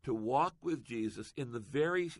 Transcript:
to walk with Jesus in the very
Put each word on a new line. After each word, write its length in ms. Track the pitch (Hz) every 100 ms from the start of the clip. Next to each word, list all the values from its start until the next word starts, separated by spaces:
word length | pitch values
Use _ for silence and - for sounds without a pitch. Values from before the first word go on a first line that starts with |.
to 100 | -
walk 400 | 113 110 135 175 180
with 220 | 165 151
Jesus 500 | 110 117 110 107 107 -
in 160 | 127
the 80 | 117
very 520 | 101 139 160 180 175 -